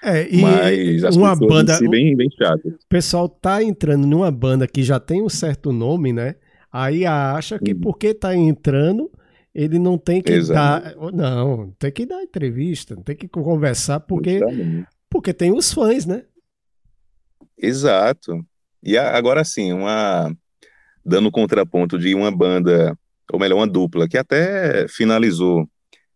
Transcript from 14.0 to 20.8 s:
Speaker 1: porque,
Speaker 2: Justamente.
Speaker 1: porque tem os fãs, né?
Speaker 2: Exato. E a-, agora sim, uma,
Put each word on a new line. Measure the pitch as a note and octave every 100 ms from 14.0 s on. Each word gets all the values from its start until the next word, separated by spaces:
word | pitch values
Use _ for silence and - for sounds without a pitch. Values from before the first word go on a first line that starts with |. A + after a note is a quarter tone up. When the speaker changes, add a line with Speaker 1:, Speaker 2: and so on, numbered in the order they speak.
Speaker 1:
porque, | - F3+ E3 F#3+
Speaker 2:
Justamente. | G#3 B3+ E3+ E3 F3+ _ -
Speaker 1:
porque | F4+ -
tem | F3 F3
os | A#3 -
fãs, | - A3 B3 E3
né? | G3+ C4 _ _ _ _ _ _ _ _ _ _ _ _ -
Speaker 2:
Exato. | G2+ C3 C#3+ F#2+ G#2+ C3+ - E2+ E2 _ _ _
E | - G#2+
a-, | C3+ A#2+
agora | A#2+ C#3
sim, | D#3 - F#2+
uma, | F2+ G2 A2 G#2 F2+ D#2+ E2 _ _ _ _